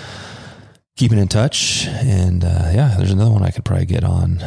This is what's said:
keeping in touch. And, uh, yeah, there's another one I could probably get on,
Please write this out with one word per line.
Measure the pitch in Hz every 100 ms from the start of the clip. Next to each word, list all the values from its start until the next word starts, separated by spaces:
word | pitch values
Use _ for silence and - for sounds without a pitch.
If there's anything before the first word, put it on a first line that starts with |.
| - - - - - - - _ _ -
keeping | 120 110
in | 95
touch. | 104 135 - - - -
And, | - 135 95 90 90
uh, | 87 87 82
yeah, | 101 143 92
there's | 98
another | 95 113
one | 104
I | 92
could | -
probably | - 92 90
get | -
on, | 90 90 87 87